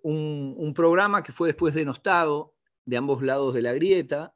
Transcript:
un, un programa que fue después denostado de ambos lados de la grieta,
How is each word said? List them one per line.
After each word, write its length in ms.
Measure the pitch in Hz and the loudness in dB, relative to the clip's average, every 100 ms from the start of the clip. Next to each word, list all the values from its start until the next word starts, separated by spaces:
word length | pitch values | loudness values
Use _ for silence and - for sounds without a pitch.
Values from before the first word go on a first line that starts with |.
un, 500 | 156 156 151 147 135 135 | -4 -2 -2 -4 -6 -6
un 160 | 151 143 | -6 2
programa 480 | 165 175 208 202 | 4 4 4 0
que 80 | 156 | -4
fue 160 | - 165 | -2 -2
después 240 | 147 170 | 0 0
denostado 800 | 151 147 127 202 175 160 147 156 _ _ _ - | 0 -4 -4 0 2 2 -2 -6 _ _ _ -4
de 120 | 123 | -2
ambos 260 | 139 131 | 0 0
lados 320 | 131 135 135 127 | 0 0 0 0
de 80 | |
la 100 | 120 | -2
grieta, 580 | 131 180 185 135 147 170 | 0 2 2 0 -6 -6